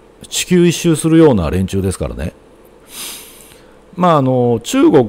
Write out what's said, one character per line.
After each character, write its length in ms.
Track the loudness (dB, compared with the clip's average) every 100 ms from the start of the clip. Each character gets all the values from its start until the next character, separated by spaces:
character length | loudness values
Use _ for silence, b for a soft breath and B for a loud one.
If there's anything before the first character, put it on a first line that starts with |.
| _ _ -12
地 180 | -10 -2
球 220 | 2 2
一 60 |
周 220 | 0 -2 -2
す 120 | 2
る 100 | 4
よ 140 | 4
う 40 | 2
な 140 | -2
連 180 | -2 -4
中 140 | -4
で 100 | -4
す 60 | -6
か 120 | -8
ら 60 | -8
ね。 180 | -10 -12 _ _ _ _ B B B B B B B B B B _ -2
ま 180 | 2
あ、 40 | 2
あ 40 |
の、 380 | 2 0 0 -2
中 280 | -2 0 4
国 140 | 4